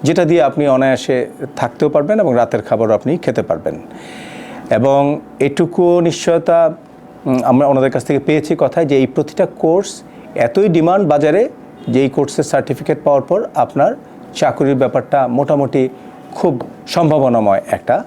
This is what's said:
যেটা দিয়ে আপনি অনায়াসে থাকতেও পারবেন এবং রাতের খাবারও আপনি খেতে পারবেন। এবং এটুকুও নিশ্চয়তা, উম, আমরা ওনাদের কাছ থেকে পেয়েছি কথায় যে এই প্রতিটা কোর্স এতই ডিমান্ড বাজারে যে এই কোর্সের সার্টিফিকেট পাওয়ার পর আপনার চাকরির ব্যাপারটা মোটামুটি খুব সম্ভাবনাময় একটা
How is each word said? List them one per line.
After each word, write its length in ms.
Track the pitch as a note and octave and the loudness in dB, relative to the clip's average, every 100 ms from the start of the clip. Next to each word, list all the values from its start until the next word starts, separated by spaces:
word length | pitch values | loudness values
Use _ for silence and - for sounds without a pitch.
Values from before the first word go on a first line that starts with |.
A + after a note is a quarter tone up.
যেটা 220 | D3+ E3+ E3 | 2 2 4
দিয়ে 160 | E3+ | 4
আপনি 260 | C#3+ C#3 D3 | 2 2 2
অনায়াসে 600 | C3 C3+ B2+ - C3 B2 - C3+ - | 2 2 0 0 -2 -2 -8 -14 -6
থাকতেও 340 | A#2+ - D3+ | -6 0 0
পারবেন 300 | D3+ C#3+ G#3+ | 2 0 0
এবং 160 | F3+ A#2+ | 2 2
রাতের 260 | A2+ A2+ | 2 -2
খাবারও 320 | - A2 A2+ | -2 -2 2
আপনি 240 | G#2+ B2 F3 | 0 0 -2
খেতে 240 | - A#2+ | -2 -4
পারবেন। 340 | - E2 - - - - - - - - - - - | -2 -4 -4 -8 -14 -20 -20 -18 -18 -18 -16 -18 -4
এবং 500 | A2 C3 C#3 C#3+ D3 - - | 0 2 2 2 -2 -8 -2
এটুকুও 640 | C#3+ C#3 E3 E3+ F3 F3 | -2 0 -2 2 2 4
নিশ্চয়তা, 720 | E3+ - - E3 E3+ E3+ E3 D#3+ - - - - - | 2 -2 0 0 2 2 2 -2 -18 -20 -20 -12 -4
উম, 140 | C3 | -2
আমরা 240 | B2+ B2+ C#3+ | 2 2 4
ওনাদের 240 | C3+ C3 | 2 2
কাছ 140 | B2+ - | -2 -2
থেকে 140 | C#3 | -2
পেয়েছি 360 | C#3 D#3 D3+ D#3+ | 0 -2 0 0
কথায় 260 | C3+ E3+ D#3+ | 0 0 0
যে 120 | C#3 | 2
এই 100 | B2+ | 2
প্রতিটা 400 | D3 D3 - F3+ - | -2 -4 -2 -4 0
কোর্স 440 | D#3+ F3 G3+ - - - - - | 0 0 -2 -10 -18 -20 -12 -2
এতই 340 | A#2 - G#3 | 0 2 2
ডিমান্ড 380 | D#3 D#3+ F#3+ F#3 | 2 2 2 2
বাজারে 420 | D3 D3+ E3+ B3 - - - - | 2 2 2 0 -4 -20 -16 -2
যে 140 | B2 | 0
এই 80 | C3+ | 0
কোর্সের 340 | C#3 C#3 - | 0 -4 -2
সার্টিফিকেট 540 | C#3+ C#3 C3 C3 D#3 D3+ | -2 -2 -2 -6 -4 -2
পাওয়ার 180 | - C#3+ | 2 0
পর 240 | C3 F3+ A3+ - | 0 -4 -2 -2
আপনার 400 | A#2+ C#3 C3 - - - - - | -2 2 0 0 -12 -20 -18 -2
চাকরির 400 | D3 A#2 C3+ C3+ | -2 0 0 2
ব্যাপারটা 520 | C3 C3+ B2 C#3+ B2+ | 0 0 -2 -2 0
মোটামুটি 640 | B2 C#3 D3 C3+ C3+ C3 - - - - - | -2 0 0 0 0 -2 -4 -20 -20 -18 -2
খুব 260 | F#3 B2 - - - | -2 -2 -8 -16 -6
সম্ভাবনাময় 760 | - E3 D3+ C3+ A#2 G#2 G2 - | 0 2 2 2 2 2 0 0
একটা 320 | F2+ - C#3 | -6 -2 -2